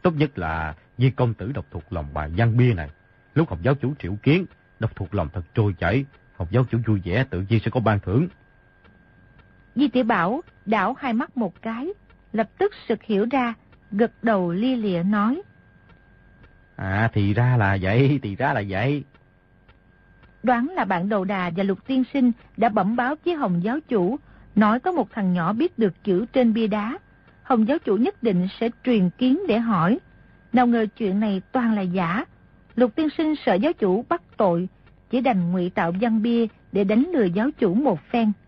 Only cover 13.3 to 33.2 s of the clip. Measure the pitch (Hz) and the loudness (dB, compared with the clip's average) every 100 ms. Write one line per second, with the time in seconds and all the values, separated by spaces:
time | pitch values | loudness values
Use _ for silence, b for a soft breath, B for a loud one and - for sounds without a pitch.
13.3 | 269 240 226 _ - - 202 226 _ 226 | 0 -2 -6 _ -20 -8 0 0 _ 0
14.3 | 208 175 175 247 254 214 175 180 208 208 | 0 0 -2 -2 -2 -2 -2 0 0 0
15.3 | 294 415 - _ - - - _ - - | -2 -8 -20 _ -20 -20 -20 _ -20 -20
16.3 | - - - _ - 95 98 113 - 101 | -20 -20 -20 _ -10 -4 0 0 2 0
17.3 | 104 123 127 98 95 92 113 135 143 107 | 2 2 4 2 2 2 2 4 2 -2
18.3 | 98 135 135 101 95 123 147 131 _ _ | -4 -2 -2 -4 -2 -2 -4 -8 _ _
19.3 | _ _ _ _ - _ _ _ - - | _ _ _ _ -20 _ _ _ -20 -20
20.3 | - 226 240 262 370 208 175 190 214 190 | -4 0 2 0 -2 -2 -2 0 -2 -2
21.3 | 196 180 170 196 190 - 262 254 285 247 | -4 -4 -2 -2 -2 -2 -2 0 2 2
22.3 | 226 b - 226 208 185 240 254 311 339 | 0 b -2 0 2 0 0 -2 -4 -4
23.3 | 330 240 175 185 277 - 233 180 269 b | -2 -2 -2 -2 -4 -2 -2 0 -4 b
24.3 | b b - 208 233 370 349 247 - 190 | b b 2 2 2 0 -2 -4 -2 -2
25.3 | 180 170 220 349 - 214 - - 180 240 | 0 -2 0 -2 0 -2 -2 -2 -2 0
26.3 | 269 240 214 220 208 208 320 - b b | 2 2 2 -2 -2 -6 -10 -16 b b
27.3 | b - 247 220 320 - 202 277 - 233 | b -2 2 2 0 0 0 0 0 0
28.3 | 180 185 - 233 - - 226 180 - 254 | 0 -2 -2 -6 -4 0 2 2 0 0
29.3 | 285 392 220 233 190 165 285 - b b | 0 2 0 0 0 2 0 -4 b b
30.3 | b - 233 247 233 214 - 214 196 214 | b -2 2 4 2 0 -2 -2 0 0
31.3 | 190 - 262 233 214 185 180 165 190 339 | -2 -4 -2 0 0 -2 -2 -2 -4 -8
32.3 | - - - _ - 247 - 311 - | -14 -20 -20 _ 0 0 2 -4 0